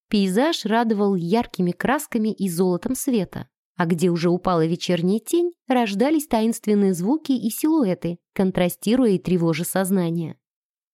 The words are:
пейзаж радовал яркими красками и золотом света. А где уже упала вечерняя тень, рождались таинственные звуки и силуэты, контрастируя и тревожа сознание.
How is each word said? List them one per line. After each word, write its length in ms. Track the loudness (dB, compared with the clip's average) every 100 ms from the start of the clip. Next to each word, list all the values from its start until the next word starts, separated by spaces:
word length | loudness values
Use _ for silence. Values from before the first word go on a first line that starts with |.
| _
пейзаж 560 | 0 2 2 0 0
радовал 500 | 0 0 2 2 2
яркими 580 | 0 0 0 -2 -2 -2
красками 600 | -2 -2 -2 -2 -2 -2
и 160 | -2 -4
золотом 460 | 0 0 0 -4
света. 540 | -6 -2 -2 -2 -8 -14 _ _ -4
А 80 |
где 240 | -2 2 2
уже 220 | 2 0
упала 340 | 0 0 0 0
вечерняя 520 | -2 -2 -2 0 -2
тень, 340 | 0 0 0 -4 -2
рождались 580 | 0 0 0 0 0 0
таинственные 680 | 0 0 -2 0 2 2
звуки 380 | 0 0 -2 -2
и 180 | -2 -2
силуэты, 680 | -2 0 2 2 0 -4 -8 _
контрастируя 800 | -2 0 0 -2 -2 0 2 4
и 80 | 2
тревожа 460 | 0 0 2 0
сознание. 720 | -2 -2 0 0 0 -2 -6 -10 _ _ _ _ _